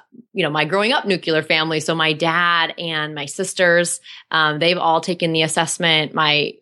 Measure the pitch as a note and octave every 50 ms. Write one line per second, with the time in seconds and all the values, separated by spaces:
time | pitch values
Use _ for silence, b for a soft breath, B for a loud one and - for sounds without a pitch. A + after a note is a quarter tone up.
0 | - _ - - - _ - G3 E3+ D3 D3 D#3 D3+ D#3 F3 G3 G#3 A3+ C4+ D4
1 | - G3+ F#3+ E3+ - E3+ D#3 D#3 D3+ - E3+ D#3+ D#3+ D#3+ D#3+ D#3+ D#3 - E3 E3
2 | D#3+ D#3 D#3 D3+ E3 D#3+ D#3+ E3+ F3 F3 E3+ E3 E3 D#3+ - - E3+ E3 D#3+ D#3
3 | D3+ D3+ D3+ D3 C#3+ D3 - - F#3+ F3 - - F#3 F3 E3+ F3 F3 E3+ - -
4 | B B B B B B - D#3+ D#3 D3+ D3+ D3+ E3 E3+ F3+ F3 E3 E3 D#3+ E3
5 | E3 F#3+ F3 F3 F3+ E3 D#3+ D#3+ D#3+ D#3 - F#3 E3 D#3+ - - F3 E3 D#3+ D#3
6 | D3+ D3 - E3 D#3 D3+ D3 D3 D3 - - -